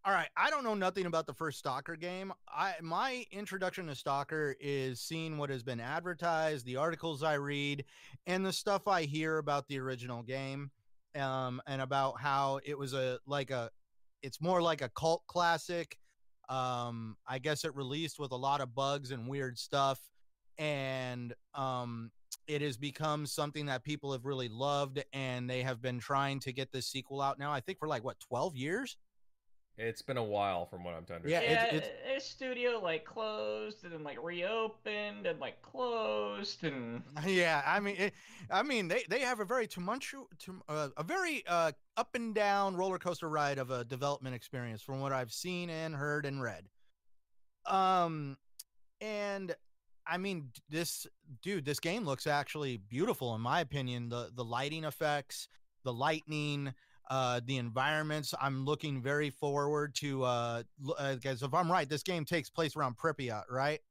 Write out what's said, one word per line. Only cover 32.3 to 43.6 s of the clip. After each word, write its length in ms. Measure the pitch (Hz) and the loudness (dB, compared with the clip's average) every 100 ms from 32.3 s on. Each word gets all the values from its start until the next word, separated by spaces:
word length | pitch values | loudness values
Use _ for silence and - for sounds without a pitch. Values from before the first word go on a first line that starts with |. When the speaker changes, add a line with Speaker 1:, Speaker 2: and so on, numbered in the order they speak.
| - 262 240 247 233 | -6 -4 0 2 2
Speaker 3:
like, 220 | 180 160 - | 0 -2 -4
closed 800 | - 220 214 214 214 214 208 180 | -6 -4 -2 -2 -2 -4 -10 -12
and 80 | |
then, 100 | 165 | -8
like, 180 | 147 120 | -8 -6
reopened 1040 | 160 175 180 220 220 214 214 208 208 208 185 | -6 -2 0 0 -2 -4 -6 -4 -4 -4 -4
and, 140 | 160 | -2
like, 220 | 135 - | -6 -8
closed 1040 | - 262 247 233 214 214 208 202 202 - 165 | -14 -4 0 0 2 2 0 -2 -6 -4 -4
and 360 | 135 117 120 - | -2 -6 -6 -8
Speaker 1:
<laughs> 120 | 147 165 | -4 2
Yeah, 360 | 185 170 151 139 | 4 6 4 4
I 140 | 190 | 2
mean, 160 | 202 185 | 2 0
it, 180 | 196 - - - - | -2 -2 -20 -16 0
I 100 | - | 2
mean, 280 | 277 247 175 | 2 2 2
they, 160 | 202 156 | 0 2
they 140 | 226 | 0
have 180 | 254 240 | 2 0
a 60 | 190 | 0
very 220 | 254 226 | 0 0
tumultu-, 600 | - 180 254 - 277 247 - | -2 -2 -2 -4 -10 -14 -14
tum-, 260 | - 80 - | -14 -14 -4
uh, 220 | 151 143 135 | -2 -2 -2
a 60 | |
very, 420 | 165 359 359 285 - | -2 2 2 0 2
uh, 240 | 175 160 147 _ - | 4 4 2 _ -2
up 180 | 247 | 0
and 220 | 247 233 214 | 0 0 4
down 400 | 202 202 196 180 | 6 6 4 4
roller 240 | 190 185 | 0 2
coaster 300 | 180 165 165 | 0 -2 0
ride 280 | 151 143 | 2 4
of 140 | 139 | 2